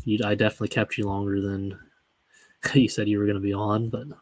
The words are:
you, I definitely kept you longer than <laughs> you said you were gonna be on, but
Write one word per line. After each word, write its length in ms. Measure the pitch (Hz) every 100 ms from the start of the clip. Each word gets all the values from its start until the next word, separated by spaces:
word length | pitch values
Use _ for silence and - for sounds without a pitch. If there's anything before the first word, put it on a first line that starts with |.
| 117
you, 140 | 107
I 120 | 107 101
definitely 320 | 110 - 107
kept 280 | - 104 -
you 100 | 101
longer 360 | 98 101 98
than 380 | 98 98 98 95 - _ _ _ _ - - _
<laughs> 120 | - 139
you 120 | 117
said 200 | - 104
you 100 | 104
were 80 | 104
gonna 140 | 101
be 140 | 101
on, 360 | 101 104 107 113
but 160 | 113 139 -